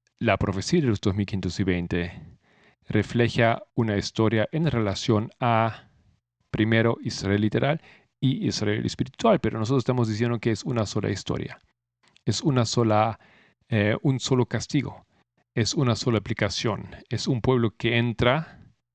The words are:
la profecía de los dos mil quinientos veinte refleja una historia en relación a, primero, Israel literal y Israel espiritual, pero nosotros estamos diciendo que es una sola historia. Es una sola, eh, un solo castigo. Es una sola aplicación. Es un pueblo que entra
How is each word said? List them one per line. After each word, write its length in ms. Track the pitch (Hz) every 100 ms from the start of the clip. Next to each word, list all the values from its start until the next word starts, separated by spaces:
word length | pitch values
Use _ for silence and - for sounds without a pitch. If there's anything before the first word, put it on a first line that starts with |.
| _ _
la 180 | 117 98
profecía 440 | 107 92 - 175
de 60 | 135
los 140 | 101
dos 120 | 104 95
mil 100 | 98
quinientos 340 | 95 92 87
veinte 560 | 98 90 85 90 87 - - - _ _ _ _ -
refleja 760 | 110 101 117 117 - 117 - - -
una 220 | 113 101
historia 500 | - - 110 110 107
en 200 | 160 160
relación 580 | 117 104 98 - 107 113 -
a, 500 | 123 113 113 - - _ _ _ _ _ _
primero, 480 | - 110 113 113 -
Israel 380 | 117 - 98 104
literal 400 | 107 120 135 160 - - _ _
y 280 | 131 208 175
Israel 380 | - 104 110 117
espiritual, 540 | - - - 226 185
pero 200 | 110 113
nosotros 220 | 110 139
estamos 260 | 123 127 110
diciendo 320 | 107 120 120
que 120 | 117
es 120 | 110
una 220 | - 117 101
sola 240 | 107 104
historia. 500 | 104 - - - - _ _ _ _ _ _
Es 180 | - -
una 240 | 160 127 117
sola, 540 | - 113 107 113 110 _ _ _ _ _
eh, 300 | 113 104 110
un 160 | 147 131
solo 260 | - 127 117
castigo. 600 | 113 - 151 - - - _ _ _ _ -
Es 180 | 110
una 220 | - 127 110
sola 240 | 127 110
aplicación. 760 | 98 110 101 - 117 101 - - -
Es 180 | 120 -
un 140 | 123
pueblo 320 | 127 127 117 -
que 220 | 117 120
entra 600 | 120 110 120 143 160 - - _ _